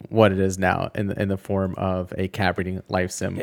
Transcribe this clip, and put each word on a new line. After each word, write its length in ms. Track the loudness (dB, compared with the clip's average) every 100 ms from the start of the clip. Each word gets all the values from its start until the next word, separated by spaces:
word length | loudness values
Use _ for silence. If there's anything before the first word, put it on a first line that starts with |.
| -2
what 240 | 6 6
it 60 | 6
is 180 | 0 2
now 320 | 2 2 -2 -4
in 100 | -4
the, 160 | -2
in 60 | -2
the 80 | -2
form 360 | -2 -2 -2 -2
of 340 | -2 -2 -4 -4
a 100 | -4
cat 280 | 0 0 0
breeding 260 | -4 -6 -2
life 220 | -2 -2
sim 300 | -4 -6 -6